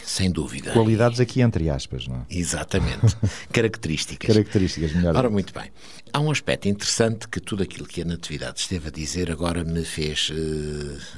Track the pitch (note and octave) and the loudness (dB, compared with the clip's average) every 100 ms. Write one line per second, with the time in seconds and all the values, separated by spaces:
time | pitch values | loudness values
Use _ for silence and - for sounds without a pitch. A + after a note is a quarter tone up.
0 | - - F#2+ D#2+ C#2 - - A#2+ A2 A2 | -6 0 2 2 -2 -6 2 4 6 6
1 | A#2+ A#2+ B2 B2+ A#2+ G2 D#2+ C#2 - B1+ | 4 4 2 4 4 4 2 0 -4 -8
2 | A#1+ B1+ B1 F2+ E2+ - - F#2+ B1 - | -6 -8 -6 -4 -2 -4 -2 0 0 4
3 | A2+ - G2+ - - - A2+ - D#2+ D2+ | 4 4 0 -2 -2 2 2 0 -4 -2
4 | - D2 - G#2+ G#2 G#2+ F#2 - D#2+ E2 | -4 -2 4 4 4 2 2 0 0 2
5 | F2 E2 B2 G2+ F2+ - A1+ - - - | 4 4 2 2 -2 -6 -14 -16 -18 -18
6 | - C#3+ D3+ C#3+ - C#2 G2 G2+ - - | -4 0 0 0 0 0 0 -2 0 2
7 | A2+ A2+ - - - G2+ F#2 - D2 - | 2 0 -6 -8 -4 -2 -2 -6 -10 -6
8 | E2 E2+ - D2+ B1 - - F2+ D#2 D2+ | -4 -6 -6 -6 -6 -6 -4 -4 -4 -6
9 | D2+ F2+ E2+ D#2+ F2 E2+ D#2+ E2 D#2+ - | -4 -2 -2 0 -2 0 -2 -2 -2 -2
10 | D2+ D2+ - D#2 D#2 D#2 D2+ D2 D2 C#2 | -2 -2 -2 -2 -4 -4 -4 -6 -8 -10
11 | - | -14